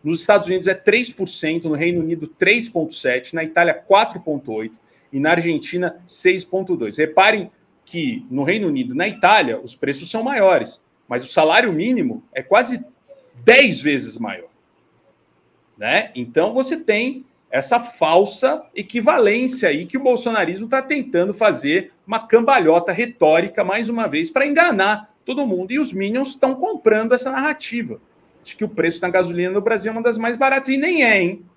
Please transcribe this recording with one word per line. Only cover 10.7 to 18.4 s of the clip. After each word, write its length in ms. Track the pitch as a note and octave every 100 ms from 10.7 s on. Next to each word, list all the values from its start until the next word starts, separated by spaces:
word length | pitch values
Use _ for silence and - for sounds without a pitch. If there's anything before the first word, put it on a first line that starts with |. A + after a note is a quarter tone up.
| - _ _ _
mas 160 | B2
o 80 | C3
salário 400 | - D#3 E3+ A#3+
mínimo 500 | D#3 G#3+ B3+ C3+ A2 _
é 80 | -
quase 420 | - G#3 A#3+ B3 - _ _ - _ A#2+
dez 380 | - B3+ C4+ C3
vezes 360 | C#3+ C#3 A2 A2+
maior, 320 | A2 F#2+ E2+ _ _ _ _ _ _ _ _ _ _ _ _ _
né? 340 | G#2+ C#3+ -
Então 400 | B2+ A#2+ D#3 F#3
você 220 | A#3+ C4 D#4+
tem 500 | - G#3+ B3 C#4 - _ _
essa 280 | C3 C3+ A#3+
falsa 840 | A#3+ - D#3 E3+ G3+ -